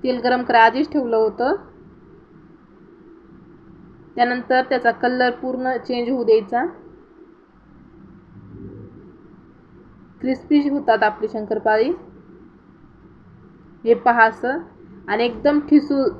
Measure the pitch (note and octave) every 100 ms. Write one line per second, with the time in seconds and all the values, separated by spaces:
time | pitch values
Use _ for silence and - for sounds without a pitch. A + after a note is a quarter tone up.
0 | C4 B3 B3 B3 B3 A#3 A3+ A#3+ D4+ D4+
1 | A#3+ A3+ A3 G3+ B3 G4 - - - -
2 | - - - - - - - - - -
3 | - - - - - - - - - -
4 | - - A#3+ B3 A#3+ B3+ B3+ B3+ A#3+ A#3
5 | B3 B3+ B3 A#3+ B3+ B3+ B3+ B3+ - B3
6 | A#3+ C4 A3+ A3+ G3+ A#3+ E4 - - -
7 | - - - - _ _ - - - -
8 | - - - - - - - - - -
9 | - - - - - - _ - - -
10 | - - B3+ C4 - D4 C#4+ C#4 - -
11 | G#3+ G#3+ G#3+ A3+ G#3+ A3 G#3+ G#3+ B3+ F4+
12 | - - - - - - - - - -
13 | - - - - - - - - A3+ A#3
14 | B3 A#3+ A3 G#3 B3 D4 E4+ - - -
15 | - G#3+ A#3+ A3+ C#4+ D4 D4 D4+ C#4+ C#4
16 | B3+ -